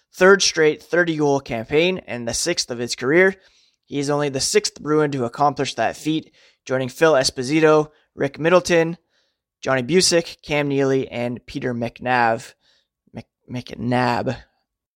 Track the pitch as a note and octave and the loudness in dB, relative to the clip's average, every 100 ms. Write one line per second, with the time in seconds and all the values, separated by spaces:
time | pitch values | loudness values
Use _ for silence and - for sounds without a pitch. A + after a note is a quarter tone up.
0 | _ - F#3 G3 - E3 D#3 D3+ - E3+ | _ 2 6 6 4 2 2 0 -2 0
1 | E3+ D#3 D3 C#3 - A#2 A2 D3 F3+ F#3 | 0 0 0 0 -2 -10 -2 0 0 -2
2 | - A#2+ A#2 A2 E3 F3 - A#2+ A#2 - | -8 -10 -6 -4 -4 -4 -6 -6 -6 -4
3 | B2 E3 F#3+ F#3 _ _ _ _ _ C#3+ | 0 4 4 0 _ _ _ _ _ -6
4 | C#3 D3 D3 C3 - G#3 - - C3+ D3+ | -4 -2 -2 -4 -2 0 -2 -6 -2 0
5 | D3+ C#3 A#2+ - D3 C#3 C3 - G#2+ - | 0 -2 -6 0 0 0 -6 -2 -4 -2
6 | D3+ D#3 - _ _ _ - C3 B2+ - | -4 -6 -6 _ _ _ -6 -6 -6 2
7 | D#3+ C#3 C3+ - B2 D#3 D#3 D#3 D3+ _ | 4 4 2 -4 -2 2 6 4 2 _
8 | _ - C#3 - D#3+ F3+ F3 E3+ E3 E3+ | _ -6 -6 -2 2 2 4 2 2 -4
9 | _ _ _ _ _ _ - C3 B2 F3+ | _ _ _ _ _ _ -4 -2 2 2
10 | F3 E3+ E3 - - D3 C#3+ C#3 C3+ C3+ | 4 2 -2 -10 -4 -2 0 0 0 0
11 | B2 A2+ B2 A#2+ - C#3+ C3 A#2+ A#2 - | -2 -6 -6 -8 -10 -8 -6 -4 -6 -6
12 | B2 B2 A#2 A#2 - _ _ _ _ _ | -2 2 2 0 -6 _ _ _ _ _
13 | _ A#2 - _ _ B2 - - A#2+ B2 | _ -20 -20 _ _ -14 -12 -8 -2 0
14 | B2 A#2 A#2+ A#2 - _ _ _ _ | 0 -2 -4 -8 -12 _ _ _ _